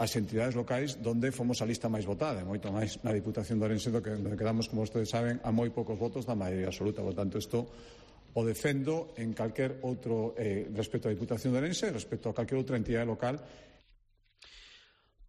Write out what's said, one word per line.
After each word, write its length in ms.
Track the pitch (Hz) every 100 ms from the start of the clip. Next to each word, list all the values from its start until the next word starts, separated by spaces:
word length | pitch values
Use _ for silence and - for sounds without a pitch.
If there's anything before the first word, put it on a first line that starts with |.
as 140 | 113 -
entidades 400 | 98 110 123 120
locais 420 | 117 127 143 -
donde 320 | 113 117 127
fomos 300 | 131 123 120
a 80 | 113
lista 180 | 113 117
máis 220 | 110 98
votada, 320 | 101 156 107
e 40 | 90
moito 200 | 98 104
máis 260 | 101 107 - 110
na 80 | 104
Diputación 460 | 110 107 104 113
de 80 | 107
Ourense, 240 | 107 123
do 80 | 117
que, 100 | 107
donde 240 | 107 101 104
quedamos, 320 | 107 113 113
como 160 | 113
ustedes 240 | 107 117 107
saben, 320 | 117 120 120 120
a 80 | 113
moi 140 | 117
poucos 240 | 117 110 104
votos 300 | 117 131 113
da 100 | 110
maioría 320 | 92 92 92
absoluta. 380 | 90 98 104 98
Por 100 | 90
tanto, 220 | 101 107
isto 320 | - 117 120 - - - - - - -
o 80 |
defendo 720 | 113 110 151 139 135 160 - -
en 160 | 113
calquer 480 | 104 113 113 131 -
outro, 560 | 127 127 117 113 110 -
eh, 320 | 107 98 - 104
respecto 320 | 107 117 113
á 40 |
Diputación 440 | 101 120 113 135 123
de 40 |
Ourense, 280 | 156 180 220
respecto 360 | 123 - 113 117
a 80 | 104
calquer 240 | 113 135
outra 160 | 131 123
entidade 320 | 107 117 117
local. 320 | 110 123 147 - - - - - _ _ _ _ _ - - - - - _ _ -